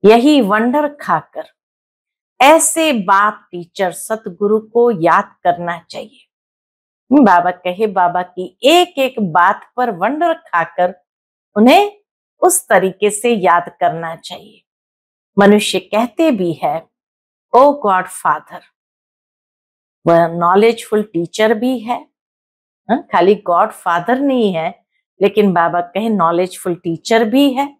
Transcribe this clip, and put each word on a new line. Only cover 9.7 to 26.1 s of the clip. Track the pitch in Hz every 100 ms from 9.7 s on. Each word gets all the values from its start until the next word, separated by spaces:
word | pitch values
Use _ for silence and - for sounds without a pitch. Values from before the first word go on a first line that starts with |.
| -
पर | 247
वंडर | 185 196 302 339
खाकर | 330 _ 175 165 - 180 190 _ _ _ _ _ 208
उन्हें | 226 330 415 - _ _ _ _
उस | 370 - -
तरीके | 202 190 185 208
से | 202 247
याद | 226 175 170 175 _
करना | 175 165 165 165
चाहिए। | - - - _ _ _ _ _ _ _ _ -
मनुष्य | 202 208 208 185
कहते | - 208 240 - 320
भी | 233 180
है, | 160 160 156 - _ _ _ _ _ _
"ओ | 247 277
गॉड | 285 214 185 185
फादर", | - 170 151 _ 180 _ _ _ _ _ _ _ _ _ _ _ _ _ _ 165
वह | 170 170
नॉलेजफुल | 170 170 185 226 233 - 214
टीचर | 214 165 170 - 220
भी | 220 247 254
है, | 214 247 294 _ _ _ _ _ _ _ -
हाँ, | 247 -
खाली | 190 175
गॉड | 202 - 175 220
फादर | - - 170 175 262
नहीं | 285 262 214
है, | 170 160 - _ _ _ _
लेकिन | 196 214 208
बाबा | 170 170 175
कहे | 175 190
नॉलेजफुल | 226